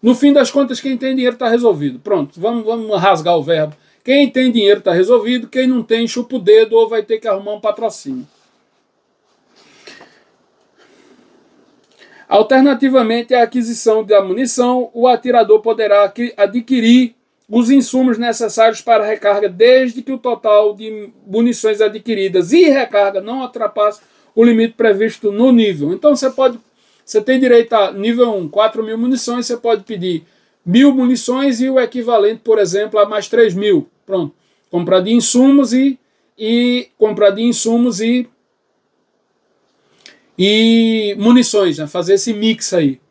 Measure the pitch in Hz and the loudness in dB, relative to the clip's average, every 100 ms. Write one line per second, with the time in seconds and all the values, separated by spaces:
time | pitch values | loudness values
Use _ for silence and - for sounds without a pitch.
0 | 220 247 285 285 254 277 277 254 277 254 | 2 2 4 4 2 0 -2 -4 -6 -6
1 | 262 262 247 233 247 233 240 165 143 123 | -4 -2 -2 -2 -2 0 2 0 -4 -8
2 | 202 196 143 - 190 233 214 233 220 202 | -4 -4 -4 -6 -6 -4 -4 -6 -4 -2
3 | 190 175 160 170 143 165 151 151 _ _ | 0 0 0 -2 0 -2 -4 -8 _ _
4 | - 277 277 254 254 233 196 202 196 170 | 0 2 2 2 0 2 2 2 2 0
5 | 185 240 214 247 226 254 254 254 - 226 | 2 2 0 -4 -4 -4 -2 -2 -2 -2
6 | 233 - 233 254 185 220 220 226 220 226 | -2 -6 -8 -6 4 4 4 2 0 -2
7 | 214 220 220 196 202 208 214 208 226 - | -4 -6 -4 -6 -6 -8 -6 -4 -6 -8
8 | 139 127 123 _ _ _ _ _ _ _ | -12 -12 -14 _ _ _ _ _ _ _
9 | _ _ _ _ _ _ _ _ - - | _ _ _ _ _ _ _ _ -20 -20
10 | - _ _ _ _ _ _ _ _ _ | -20 _ _ _ _ _ _ _ _ _
11 | _ _ _ _ _ _ _ _ _ _ | _ _ _ _ _ _ _ _ _ _
12 | _ _ - 294 320 262 277 262 277 262 | _ _ -2 0 2 4 4 2 2 2
13 | 226 233 233 247 233 247 226 226 226 220 | 0 -2 -2 0 0 -2 -6 -4 -2 -2
14 | 202 208 190 196 254 - 247 254 247 233 | 2 0 2 -4 -4 -2 0 0 -4 0
15 | 247 247 247 240 208 214 220 220 214 202 | 0 0 0 0 4 2 2 -2 0 2
16 | 202 196 240 - 196 226 233 254 226 247 | 2 -2 -8 0 -2 -2 -4 0 4 4
17 | 247 _ _ _ _ 220 233 277 240 254 | 2 _ _ _ _ -2 2 2 2 0
18 | 254 226 240 226 226 226 226 220 - 226 | 0 -2 -4 -4 -6 2 2 2 0 0
19 | 208 214 202 202 208 180 233 254 254 233 | 0 -2 -2 0 -2 2 4 4 2 -4
20 | 247 262 247 233 220 208 214 202 220 214 | -10 -8 -6 -4 2 2 2 -2 -12 -14
21 | 202 _ - 202 233 233 214 208 214 208 | -16 _ -8 -2 0 0 -4 0 -2 -2
22 | 240 214 190 185 165 302 339 269 247 202 | -6 -4 -2 -2 2 4 4 4 0 0
23 | 196 196 202 254 254 240 214 214 208 208 | 0 -2 -8 -10 -10 -6 -6 -2 -4 -4
24 | _ _ _ - 233 226 226 - 226 196 | _ _ _ 2 4 4 0 0 0 2
25 | 220 - 214 202 254 240 214 165 143 190 | -2 -4 -6 0 2 4 2 -2 -6 0
26 | 294 277 262 262 262 233 _ _ _ _ | 0 0 -2 -2 -2 -2 _ _ _ _
27 | _ 214 214 254 254 240 233 226 208 202 | _ -4 0 0 4 4 4 0 -2 -2
28 | 214 233 240 208 165 196 220 220 220 226 | -4 0 0 -2 -6 -2 -2 -2 -8 -4
29 | 247 262 240 240 240 233 233 220 190 214 | -4 -4 -4 -6 -6 -6 -2 -4 -4 -8
30 | 180 165 _ _ _ _ - 196 285 262 | -6 -6 _ _ _ _ -2 4 4 4
31 | 247 247 - 254 277 233 262 262 233 254 | 0 -2 -2 -2 -2 -2 0 0 -2 -4
32 | 226 233 202 226 - 214 196 190 208 214 | -2 0 0 -2 -2 0 2 -2 -4 0
33 | 208 214 202 233 226 180 208 180 - _ | 0 -2 -4 0 0 0 0 0 -2 _
34 | _ 190 151 _ _ _ _ 175 170 185 | _ -8 -8 _ _ _ _ -6 0 0
35 | 185 233 226 247 269 277 254 247 277 262 | 2 0 2 2 4 4 2 0 -2 -4
36 | _ _ _ _ 220 233 247 247 240 _ | _ _ _ _ -4 0 0 -2 -6 _
37 | 214 196 208 196 233 233 226 233 247 190 | -2 2 0 2 -2 -2 -2 0 0 -2
38 | 226 247 240 _ _ _ _ _ _ _ | -2 -2 -4 _ _ _ _ _ _ _
39 | _ _ _ _ _ _ _ _ _ _ | _ _ _ _ _ _ _ _ _ _
40 | - _ _ - 190 214 226 226 226 226 | -20 _ _ -2 0 2 2 2 2 0
41 | 214 202 214 240 240 208 190 147 151 175 | -4 -2 2 4 2 0 0 -2 -8 -6
42 | 170 196 240 208 220 220 - 180 147 131 | 0 0 0 -4 -2 -4 -2 -2 -2 -4
43 | _ | _